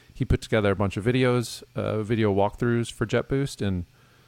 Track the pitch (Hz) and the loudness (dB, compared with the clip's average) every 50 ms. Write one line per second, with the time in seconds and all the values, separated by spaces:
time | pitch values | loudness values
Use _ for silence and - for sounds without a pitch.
0 | - - - - 135 - - - - - - 110 101 101 98 85 104 98 - 107 | -20 -20 -8 -6 0 0 0 0 0 0 0 2 4 2 2 2 0 0 -2 0
1 | 92 120 120 131 127 123 123 123 117 - - - - - _ 113 104 104 104 107 | 0 0 2 2 2 2 2 0 -2 -4 -8 -14 -18 -10 _ -6 -4 -2 -4 -4
2 | 107 101 120 110 110 104 98 98 98 101 - - 127 120 117 117 117 - - - | -2 -2 0 2 2 4 4 4 2 2 0 0 0 0 2 0 -2 -4 -4 -4
3 | 123 101 - 117 - - 139 135 139 135 - - - 101 95 90 85 - _ _ | -2 0 0 -2 0 0 -2 -2 -2 -4 -4 -4 -2 -2 -2 -2 -4 -6 _ _
4 | _ _ _ _ _ | _ _ _ _ _